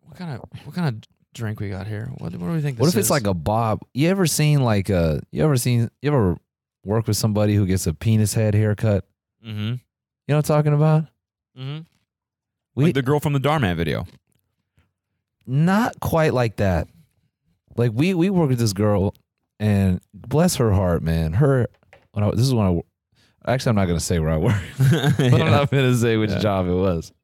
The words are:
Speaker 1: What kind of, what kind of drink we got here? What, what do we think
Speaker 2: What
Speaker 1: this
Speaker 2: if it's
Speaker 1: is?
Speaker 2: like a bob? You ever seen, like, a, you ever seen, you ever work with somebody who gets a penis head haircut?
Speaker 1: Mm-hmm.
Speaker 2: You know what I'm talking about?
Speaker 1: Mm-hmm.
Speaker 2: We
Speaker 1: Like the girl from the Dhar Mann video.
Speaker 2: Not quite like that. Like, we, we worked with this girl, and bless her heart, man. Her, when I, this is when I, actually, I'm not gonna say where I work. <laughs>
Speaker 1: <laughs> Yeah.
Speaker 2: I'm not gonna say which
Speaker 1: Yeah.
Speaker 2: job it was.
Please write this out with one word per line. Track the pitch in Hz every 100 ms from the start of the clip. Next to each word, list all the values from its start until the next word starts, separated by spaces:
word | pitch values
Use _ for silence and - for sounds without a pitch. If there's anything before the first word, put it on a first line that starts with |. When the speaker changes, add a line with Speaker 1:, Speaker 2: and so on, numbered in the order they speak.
Speaker 1:
What | _ -
kind | 175
of, | 120 - - -
what | 165
kind | 165
of | 110 - _ _
drink | - 110 107
we | 101
got | 95 101
here? | 104 120 -
What, | - 175
what | 175
do |
we | 165
think | 147 120
Speaker 2:
What | 147
Speaker 1:
this |
Speaker 2:
if | 202
it's | 190
Speaker 1:
is? |
Speaker 2:
like | 160 101
a |
bob? | 90 78 110 117 104 - 120
You | 156
ever | 196 170
seen, | - 151 147
like, | 123 104 90
a, | 92 82 71 -
you | -
ever | 151 131
seen, | 123 120 117 _
you | 139
ever | 147 98 85 _ _ _ _ 92
work | 110 113
with | 104
somebody | 110 104 107 104
who | 98
gets | 92 -
a | 78
penis | 117 110 107 -
head | 110
haircut? | 104 107 101 110 101 - _ _ _
Speaker 1:
Mm-hmm. | 113 107
Speaker 2:
You | 107 123 _ _ _ _ -
know | 147
what | 147
I'm | 151
talking | 147
about? | 147 156 156 160 _ _ _ _ -
Speaker 1:
Mm-hmm. | 131 151 165 _ _ _ _ _ _ _ _ -
Speaker 2:
We | 151
Speaker 1:
Like |
the | 139
girl | 127 147
from | 156
the | 143
Dhar | 131 156
Mann | 107 82
video. | 80 57 - - _ _ _ _ _ _ _ _ _ _ _ _ -
Speaker 2:
Not | 131 165 196 247 -
quite | - 165 156 123
like | 120 -
that. | 101 85 76 _ _ _ _ _ _ _ _ -
Like, | 120 107
we, | 170
we | 185 180
worked | 185 156
with | 127
this | 117
girl, | 95 107 104 98 - _ _ _ _
and | 107 101 95 90 _
bless | 95 113 139 180 -
her | 117
heart, | 95 92 85
man. | 78 82 80
Her, | 85 143 135 113 _ _ - _
when | 104
I, | 104
this | 95
is | 131
when | 123 98
I, | 85 - _ _ _ _ _ -
actually, | 127 131
I'm | 107
not | 92
gonna | 85
say | - 90
where | 78
I | 80
work. | 98 104 85
<laughs> | -
Speaker 1:
<laughs> | 135 156 135 139
Yeah. |
Speaker 2:
I'm | 131 - 160
not | 143 139
gonna | 139 127 123
say | 117 110
which | 107
Speaker 1:
Yeah. | -
Speaker 2:
job | 104 98 90
it |
was. | 90 95 85 - _